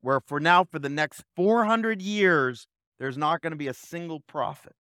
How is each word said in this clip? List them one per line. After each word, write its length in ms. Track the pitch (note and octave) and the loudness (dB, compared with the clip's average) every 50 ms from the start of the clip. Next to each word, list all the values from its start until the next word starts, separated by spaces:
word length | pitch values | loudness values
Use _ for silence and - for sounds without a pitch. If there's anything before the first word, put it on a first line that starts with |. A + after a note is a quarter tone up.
Where 200 | - B2 C3+ C3+ | 0 2 0 0
for 180 | - - C#3+ D3 | 0 -2 -6 -2
now, 240 | D3+ E3 F3 F3 F#3 | 2 4 6 6 4
for 160 | - - D#3+ | 2 -2 -6
the 80 | C#3 C#3 | -6 -4
next 380 | C#3+ D3 D3+ D3+ - - - _ _ | -2 -2 -2 -2 -4 -14 -20 _ _
four 300 | - F3+ G3+ A3+ A#3 A3+ | 0 2 2 4 2 2
hundred 360 | G#3 A3+ A3+ A3 A3+ A3 G3 | 2 0 0 0 -2 -4 -4
years, 680 | F#3 G3 G#3 G#3 G3+ F#3 F3 D3+ C3+ B2+ B2 A#2 - _ _ _ _ _ _ _ | -4 -6 0 2 4 4 4 4 2 0 -2 -6 -14 _ _ _ _ _ _ _
there's 180 | C3 C3+ C3 C3+ | -10 -8 -6 -2
not 240 | D3+ D3+ E3 E3 | -2 -2 -2 -2
gonna 160 | - E3+ D#3+ D3+ | -4 -8 -8 -6
be 100 | D3 C3+ | -6 -6
a 60 | B2+ | -6
single 480 | - - - - E3+ E3+ E3+ D#3+ D3+ | -8 -12 -12 -12 -10 -8 -8 -10 -12
prophet. 520 | - _ - D3+ B2+ - C#3+ - - - - _ | -12 _ -6 -4 -4 -4 -6 -10 -18 -20 -20 _